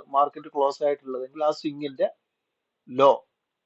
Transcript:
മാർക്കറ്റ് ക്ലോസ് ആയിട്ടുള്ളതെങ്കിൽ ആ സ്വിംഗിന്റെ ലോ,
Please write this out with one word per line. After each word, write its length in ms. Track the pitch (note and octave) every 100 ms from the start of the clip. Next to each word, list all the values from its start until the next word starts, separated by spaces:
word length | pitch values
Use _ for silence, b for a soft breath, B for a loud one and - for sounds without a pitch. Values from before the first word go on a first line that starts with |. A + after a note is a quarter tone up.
| -
മാർക്കറ്റ് 360 | C#3 C#3+ D3+ D3+
ക്ലോസ് 260 | D3 C#3 C#3+ D3
ആയിട്ടുള്ളതെങ്കിൽ 560 | C#3+ C3+ B2+ C3 D#3 D3+
ആ 20 | D#3
സ്വിംഗിന്റെ 480 | D#3 C#3+ D3 C3+ G3 - _ _ _ _ _ _ - B2+
ലോ, 100 | C#3 - - _ _ _